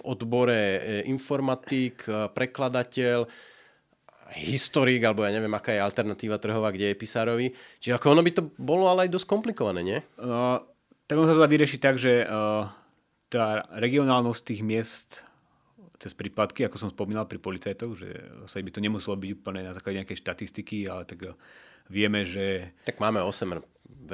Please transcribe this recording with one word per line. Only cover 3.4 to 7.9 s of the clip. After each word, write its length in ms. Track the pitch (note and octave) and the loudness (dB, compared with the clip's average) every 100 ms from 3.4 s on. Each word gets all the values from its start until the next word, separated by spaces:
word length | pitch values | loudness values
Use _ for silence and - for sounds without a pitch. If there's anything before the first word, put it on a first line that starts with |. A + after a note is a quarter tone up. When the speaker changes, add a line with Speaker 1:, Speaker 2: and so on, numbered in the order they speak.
| - - _ _ _ _ _ _ - | -20 -20 _ _ _ _ _ _ -18
Speaker 1:
historik, 680 | - D#2 C3 - D3+ B2+ B2 A2+ | -10 -2 0 2 4 4 4 4
alebo 160 | G#2+ | 4
ja 80 | G#2 | 2
neviem, 240 | G#2+ G#2+ | 0 0
aká 240 | G#2+ - G#2 | -2 0 0
je 80 | G2+ | 0
alternatíva 560 | - G#2 G2+ A2 G#2+ | 0 -2 -2 -4 -4
trhová, 320 | G#2+ A2 G#2+ | -2 0 0
kde 160 | F#2+ G2+ | 0 -2
je 80 | G2 | -2
pisárovi. 500 | A2 A#2 A2+ A#2 B2+ - - - | -4 -2 0 0 -2 -6 -20 -8
Čiže 240 | B2 | -2